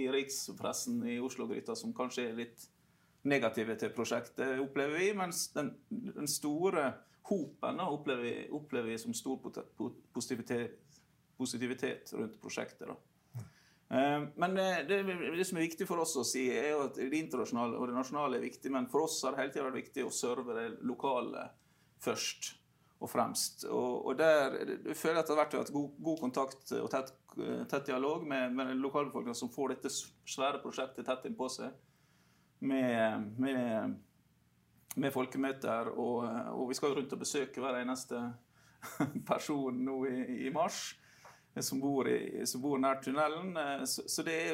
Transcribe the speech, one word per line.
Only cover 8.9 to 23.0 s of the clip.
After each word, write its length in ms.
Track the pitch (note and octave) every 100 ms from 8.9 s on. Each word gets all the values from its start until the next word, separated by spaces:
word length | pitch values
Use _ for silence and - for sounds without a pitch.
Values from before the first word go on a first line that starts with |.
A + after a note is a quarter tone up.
vi 80 | A2+
som 140 | A#2 A2+
stor 240 | C3+ C3
pote-, 240 | - - - -
po-, 160 | A2 - -
positivitet, 840 | B2+ A#2+ A#2+ - A#2+ A2+ - - - _ _ _ -
positivitet 760 | B2+ A#2+ B2 C3 B2+ - - -
rundt 220 | A2 -
prosjektet 520 | - - A2+ - -
da. 40 | - - _ _ B2 - - - _ -
Eh, 320 | B2+ C#3+ D3 D3 -
men, 200 | F3+ F#3+
eh, 220 | F#3+ F3 D3
det, 160 | G3 G3 F3+ C3+
det 140 | E3 F3
som 100 | F3
er 80 | E3
viktig 220 | E3 F#3
for 160 | E3+
oss 100 | E3 -
å 40 | -
si 180 | C3+ B2+
er 160 | A#2 D3
jo 120 | D3+ C3
at 140 | -
det 240 | B2+ D#3
internasjonale 560 | D#3+ B2+ G#2+ A#2 A#2 A2+
og 100 | B2
det 80 | B2
nasjonale 400 | C3 D3 C#3+ A#2+
er 80 | A#2+
viktig, 240 | - C#3
men 160 | C3+ B2
for 160 | C#3+ D#3+
oss 100 | -
har 100 | C3
det 80 | C3+
hele 140 | C3+ D3
tiden 140 | C3+
vært 100 | C3
viktig 240 | - C#3 A#2
å 80 |
serve 420 | - B2 B2 B2 A2+
det 80 | A#2 - B2
lokale 640 | A#2+ C#3 B2 A2 - - - _ _ _ -
først 540 | - A2 - - - - _ _ _ -